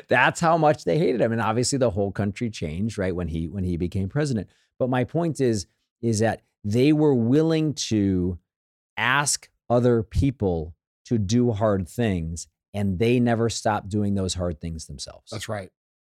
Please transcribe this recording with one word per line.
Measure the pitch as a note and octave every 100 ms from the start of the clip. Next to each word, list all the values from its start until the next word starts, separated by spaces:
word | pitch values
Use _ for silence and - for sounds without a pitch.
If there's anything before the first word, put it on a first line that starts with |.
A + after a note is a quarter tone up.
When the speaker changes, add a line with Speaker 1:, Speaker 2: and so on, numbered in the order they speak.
| -
Speaker 1:
That's | B2+ C#3+ -
how | E3 E3
much | D3+ D3+
they | F3 D#3
hated | F3+ A#3+
him. | A#2+
And | A2+
obviously | G#2+ A2+ A#2+ -
the | B2
whole | F#2+ G2+
country | F#2+ G2+ F#2 A#2+
changed, | - D#2+ E2 A2 G#2
right, | F#2 F2
when | E2
he, | D#2+ E2
when | G2
he | F2+ E2+
became | F2 G2 G2
president. | C#3+ D3+ A2+ F2 _ _ -
But | B2+
my | B2+ B2
point | D#3+ E3+ C#3
is, | B2+ A2 - _ _ _
is | A#2 G#2
that | A2 - _ _
they | G#2 A#2 C#3+
were | D3+ D3+ B2+
willing | A2+ D3 D#3+ D#3+ D#3
to | - - G#2+ G2 F#2 F2+ F2 _ _ _ _ _ -
ask | A#2 C#3 D3 - - _ -
other | A#2+ B2 A#2
people | - - C#3 - G2 E2 D#2 - _ _ -
to | A#2
do | F#2+ A#2+ A#2+
hard | G2+ A2 G2 F2+
things, | - A2+ F2+ D#2+ E2+ - _ _
and | G2+ G2+ F2+
they | A2+ B2
never | A#2+ A2+ A#2
stopped | - A2+ G#2 F#2
doing | G#2+ G2+ G2
those | F#2
hard | F2 F2 D#2+
things | E2+ D#2+ -
themselves. | C#2+ - - -
Speaker 2:
That's | G#2 -
right. | G#2+ F#2 _ _ _